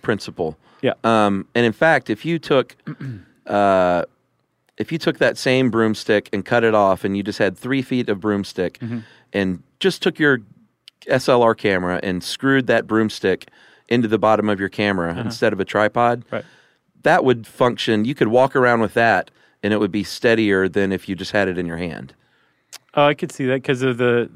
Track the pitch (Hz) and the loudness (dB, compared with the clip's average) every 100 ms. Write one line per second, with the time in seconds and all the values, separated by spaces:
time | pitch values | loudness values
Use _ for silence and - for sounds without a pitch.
0 | - 107 - - 80 - _ - 127 - | -4 -4 -6 -6 -6 -6 _ -6 -4 -2
1 | 113 113 104 98 - 117 120 104 165 143 | 0 2 2 0 -4 0 0 2 2 2
2 | - 107 156 165 - 135 - - - 143 | -2 -6 -4 -6 0 0 0 -10 -16 -14
3 | 135 104 - _ - 104 101 95 90 87 | -14 -14 -18 _ -4 0 4 4 2 0
4 | - _ _ _ _ _ _ - 107 160 | -4 _ _ _ _ _ _ -10 -6 -2
5 | 165 139 127 117 135 127 127 113 110 107 | -2 2 0 0 0 2 2 2 0 0
6 | - 104 - 101 - 120 113 107 98 92 | 0 0 0 -8 -2 0 2 4 2 2
7 | 101 98 101 - 101 90 123 135 127 127 | -2 -4 -4 -2 -2 -2 -6 -6 -2 -4
8 | 117 101 107 101 95 - 87 - 113 117 | -2 -2 -2 -2 -4 -6 -6 -6 -10 -10
9 | 110 _ _ 101 95 87 _ - 190 - | -12 _ _ -4 -2 -4 _ -4 -4 -2
10 | 190 - 147 127 104 _ _ _ - _ | -4 0 0 0 -4 _ _ _ -20 _
11 | - 127 - 123 117 110 104 92 90 90 | -2 -2 2 4 4 2 0 0 -2 -4
12 | 98 90 - - 135 135 117 113 104 110 | -4 -6 -6 -4 0 0 2 0 0 0
13 | 110 - 98 90 - _ _ _ - 120 | 0 -2 -2 -2 -6 _ _ _ -2 -2
14 | 110 110 107 110 107 98 98 - 104 95 | 0 2 2 2 2 -2 -4 -2 -2 0
15 | 85 85 113 - 113 98 95 104 107 123 | -2 -4 -8 -2 -2 0 -2 0 0 2
16 | 120 120 - 113 - _ _ _ _ _ | 0 0 -6 -12 -12 _ _ _ _ _
17 | 143 170 131 117 107 - 123 107 - 107 | 2 2 2 0 -2 0 0 0 -2 0
18 | 113 147 113 123 131 139 123 117 113 120 | 0 0 2 4 2 2 2 2 0 2
19 | 117 92 - _ _ - 101 104 104 104 | 2 2 -2 _ _ -6 -2 0 0 -2
20 | 92 - 120 113 107 95 95 101 98 95 | -6 -2 2 2 2 2 2 0 -2 -2
21 | - 92 95 104 95 90 85 82 87 52 | -6 -8 -4 -2 0 -2 -6 -6 -8 -10
22 | - _ _ _ _ _ _ - _ 147 | -16 _ _ _ _ _ _ -20 _ 2
23 | 147 147 160 - 131 135 131 127 131 120 | 2 2 -6 -4 -2 -2 -2 -2 0 0
24 | 123 120 113 | 2 2 -2